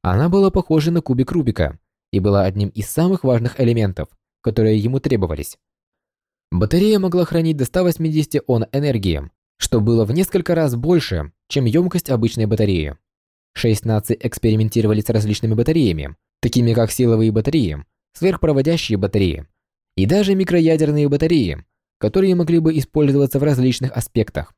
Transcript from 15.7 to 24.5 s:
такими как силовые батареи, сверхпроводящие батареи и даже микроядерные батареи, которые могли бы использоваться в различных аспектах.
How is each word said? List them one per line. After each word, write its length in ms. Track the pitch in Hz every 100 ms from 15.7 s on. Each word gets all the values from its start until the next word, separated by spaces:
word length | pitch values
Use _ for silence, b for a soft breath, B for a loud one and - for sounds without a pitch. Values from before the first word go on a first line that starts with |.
| 165 120 78 69 - _ _
такими 320 | 120 123 117
как 180 | 113 113
силовые 400 | - 123 110 113
батареи, 540 | 107 107 156 98 73 - _ _
сверхпроводящие 840 | - 185 180 160 139 143 165 - 104
батареи 500 | 98 104 92 73 73 _ _ _ _ -
и 100 | 98
даже 280 | 190 196
микроядерные 760 | 190 185 175 160 160 151 147 147
батареи, 560 | 143 160 165 95 73 _ _ _ _
которые 340 | 107 190 190
могли 260 | 180 165 170
бы 180 | 160 156
использоваться 600 | 131 151 143 139 135 139
в 60 |
различных 480 | 147 131 127 120 127
аспектах. 600 | 123 - 120 - - -